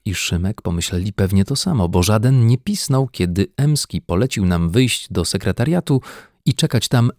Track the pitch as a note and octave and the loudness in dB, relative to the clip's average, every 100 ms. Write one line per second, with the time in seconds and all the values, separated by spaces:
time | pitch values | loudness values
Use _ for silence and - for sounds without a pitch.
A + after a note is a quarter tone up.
0 | G#2 F#2 - F2 F#2 - F2+ E2+ - F2+ | -8 -6 -2 -2 -2 -4 -4 -4 -2 -4
1 | G2 - F#2+ G2 G2 C#3 F#3 C3+ F2 F2+ | -4 -2 0 2 0 -2 0 0 2 2
2 | F2+ A2 B2 C3 A#2 B2+ - G#3 - C3+ | 2 2 4 4 4 2 0 -4 0 0
3 | C3 - F2 F2 G2 - D3 D3 - E2+ | 0 -2 -2 0 -2 0 0 0 -2 -6
4 | - F2 B2+ - F2+ F2 E2+ G#2+ B2+ - | -2 -2 0 0 0 2 2 2 2 -2
5 | - F#2 E2+ F#2+ G2 F#2 B2+ F3 - C3+ | -4 -4 -2 -2 -2 -2 0 0 0 -2
6 | - - - _ - - D#3 A#2 - B2 | -2 -16 -20 _ -4 -2 0 -2 0 2
7 | A#2+ | 0